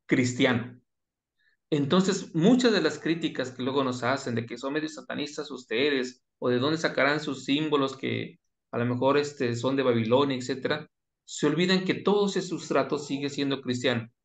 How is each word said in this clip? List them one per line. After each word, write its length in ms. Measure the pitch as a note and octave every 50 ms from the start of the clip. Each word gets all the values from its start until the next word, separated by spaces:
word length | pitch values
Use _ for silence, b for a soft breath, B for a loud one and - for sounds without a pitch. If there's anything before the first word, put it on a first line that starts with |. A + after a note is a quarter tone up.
| _
cristiano. 720 | - C#3 C3 B2 B2 - - C3 B2+ A#2+ G#2+ - - - - _ _ _ _ _ _ _ _ _ _ _ _ _ _ _ _ _ -
Entonces, 640 | D#3 C#3+ C#3 - F3 F#3+ F#3+ - - - - - -
muchas 360 | D#3+ E3 A3+ B3+ B3 B3+ A#3
de 100 | G#3 F3+
las 180 | D#3 D3+ - -
críticas 520 | - D#3+ E3 E3 E3 D3 - C#3 B2+ B2
que 120 | - - B2
luego 200 | C3+ C3 C#3+ C3
nos 200 | B2+ B2+ A#2+ A#2+
hacen 320 | B2 C#3 B2+ - C3 A#2
de 100 | A#2 A#2
que 120 | A#2 A#2+ A#2+
son 140 | - C3+ D3
medio 160 | D#3 D#3 D3+
satanistas 600 | - C3+ B2 - A#2 C3 D3 D3 - D#3+ C#3+ -
ustedes, 720 | C3 B2 - - A2 A#2+ C#3+ D3+ C#3 C3 B2 B2+ - _ _ _ _ -
o 100 | C3+ B2+
de 100 | B2 B2
dónde 180 | C3 D3+ D#3+
sacarán 420 | D#3+ E3+ D#3 - C#3 C3 C#3 D3+ D3+
sus 260 | D3+ D3+ C3+ B2 -
símbolos 520 | C#3 C#3 D3 D#3 D3+ D3 C#3 C3+ C3 -
que 420 | - - A#2+ A2+ A#2 A2 - - _ _ _ _ _ _ -
a 60 | -
lo 80 | A#2 A#2+
mejor, 320 | B2 B2 B2 C3 C3+ C#3
este, 380 | D3 C#3+ C#3+ - - C3 A#2+ A#2
son 200 | A#2 B2+ C3 C3+
de 80 | C3+ B2+
Babilonia, 540 | B2+ A#2 A2+ A2+ A2+ B2 C#3 C#3+ C#3 C3
etcétera, 520 | B2 B2 C3 C3 B2+ - A#2+ D3+ D#3+ - - _ _ _ _ _ _ _
se 220 | - - - D#3
olvidan 380 | D3 D3 E3 F3+ F#3 F#3+ F3+ F#3
que 100 | - -
todo 320 | - - G3 G#3 G#3 G3+
ese 140 | F#3+ - F#3
sustrato 580 | E3 - E3 D3 - - D3 C#3 C3 - D3 C#3
sigue 300 | C#3+ - C3+ C#3 C#3+ C#3
siendo 320 | C#3 C#3+ C#3+ C#3 C3+ C3+
cristiano. 480 | - B2+ A#2+ B2 C3+ C3 A#2+ A#2 A2+ - _ _